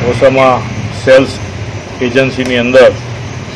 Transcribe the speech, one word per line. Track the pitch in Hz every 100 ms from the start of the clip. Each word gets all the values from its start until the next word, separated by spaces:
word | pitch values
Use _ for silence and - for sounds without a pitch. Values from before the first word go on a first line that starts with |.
| 117
ઓસામા | 123 139 131 131 123 107 - - - -
સેલ્સ | 131 135 - - - - - - -
એજન્સીની | 127 123 131 127 127 123
અંદર | 120 131 117 - - - - - -